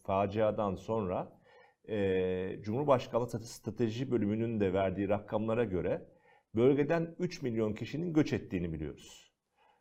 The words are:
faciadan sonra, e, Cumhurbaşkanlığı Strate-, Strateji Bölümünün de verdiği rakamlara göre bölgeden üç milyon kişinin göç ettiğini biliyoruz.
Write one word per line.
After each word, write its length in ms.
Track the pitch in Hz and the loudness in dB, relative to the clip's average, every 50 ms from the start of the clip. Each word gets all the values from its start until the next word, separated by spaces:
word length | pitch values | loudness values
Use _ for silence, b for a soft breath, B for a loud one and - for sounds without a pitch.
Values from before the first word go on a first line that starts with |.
faciadan 720 | - - 98 98 104 98 98 110 107 107 101 110 107 101 92 | -4 0 2 2 2 2 2 2 2 2 2 2 0 -2 -2
sonra, 680 | 82 - - 110 113 101 87 92 131 180 - b b b b b b b b b b _ - | -4 -4 -4 -2 -2 -2 -2 -2 -4 -6 -8 b b b b b b b b b b _ -6
e, 760 | 110 104 98 95 92 92 92 92 92 92 92 95 107 107 | -2 0 2 2 2 2 2 0 0 -2 -4 -4 -6 -6
Cumhurbaşkanlığı 640 | 101 107 107 131 151 143 135 123 - - - 117 123 | -6 -4 -2 0 4 4 4 4 2 0 -2 -2 0
Strate-, 200 | 120 - 107 113 | -2 -4 -6 -8
Strateji 640 | - - - - 113 104 - 123 110 110 120 131 127 | -10 -14 -10 -10 -8 -2 0 0 0 0 -4 -2 0
Bölümünün 500 | 120 110 104 101 107 110 113 117 117 107 | 0 2 2 2 0 0 0 -2 0 0
de 120 | 101 95 | 2 2
verdiği 360 | 90 98 98 95 90 98 101 95 | 2 2 2 2 0 0 0 2
rakamlara 560 | 104 98 - - 113 107 110 110 110 120 120 | 0 0 0 -2 -2 -2 0 0 0 0 0
göre 440 | 101 90 85 80 - 143 - - b b b b b b b b _ - | 0 0 -2 0 -2 -2 -4 -6 b b b b b b b b _ 2
bölgeden 600 | 110 120 135 147 139 143 139 165 170 165 165 - - | 4 6 6 6 4 4 2 2 0 0 -4 -4 -4
üç 240 | 180 175 - - | -6 -6 -4 -6
milyon 320 | 143 127 113 110 110 107 104 | -6 -4 0 0 0 0 -2
kişinin 380 | - 113 - - 147 175 180 | -4 -6 -8 -6 -6 -6 0
göç 200 | 151 156 139 - | 2 2 2 4
ettiğini 400 | 123 95 - - 98 90 87 85 | 0 -2 -2 -4 -4 -4 -2 -4
biliyoruz. 600 | 78 76 78 69 67 - - - - - - _ _ _ _ _ _ _ _ _ _ _ | -4 -6 -6 -8 -10 -12 -18 -20 -20 -20 -20 _ _ _ _ _ _ _ _ _ _ _